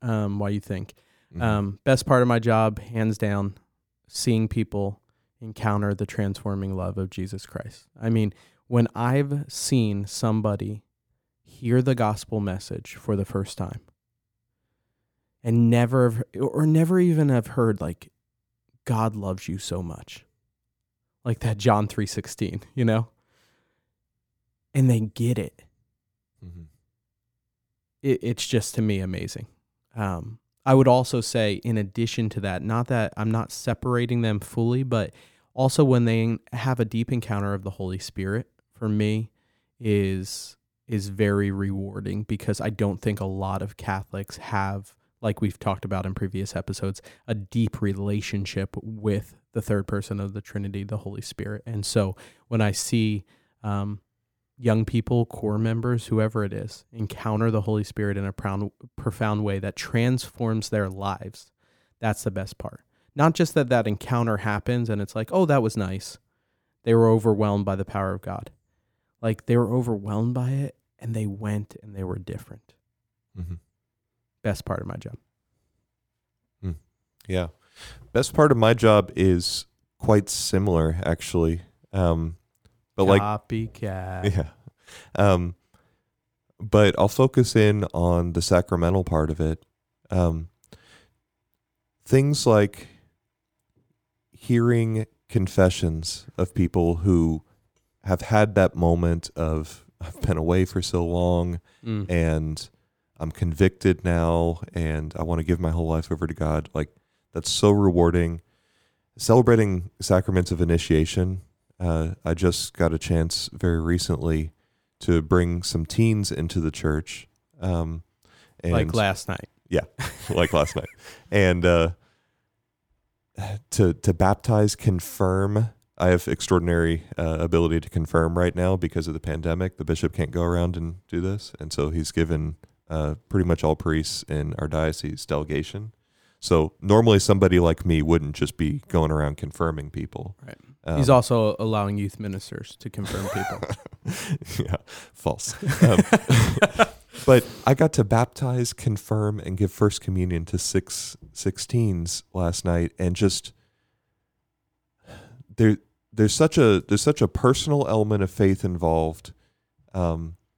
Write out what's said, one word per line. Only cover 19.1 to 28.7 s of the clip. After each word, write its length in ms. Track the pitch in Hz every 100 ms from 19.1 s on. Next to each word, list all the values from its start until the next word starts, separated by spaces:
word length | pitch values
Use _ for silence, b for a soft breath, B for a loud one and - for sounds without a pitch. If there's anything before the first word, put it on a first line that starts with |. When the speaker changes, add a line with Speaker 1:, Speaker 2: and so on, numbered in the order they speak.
| 104
Speaker 1:
loves 320 | 98 92 -
you 100 | 95
so 240 | - 92
much," 420 | 87 - - - _ _ _ _ _ _ _ _ _ _ 123
like 160 | 113
that 180 | 117 104
John 300 | 120 104 104
three 180 | - 101
sixteen, 560 | - - - 95 87 - 131
you 100 | 117
know, 240 | 110 117 _ _ _ _ _ _ _ _ _ _ _ _ _ _ _ _ 139
and 140 | 131
they 120 | 117
get 380 | 110 - 117 110
it. 260 | 82 - _ _ _ _ _ _ _ _ 90
Speaker 2:
Mm-hmm. 180 | 87 78 _ _ _ _ _ _ _ _ _ _ _ _ _
Speaker 1:
It, 180 | 139 127
it's 240 | 113 113 -
just, 280 | 120 -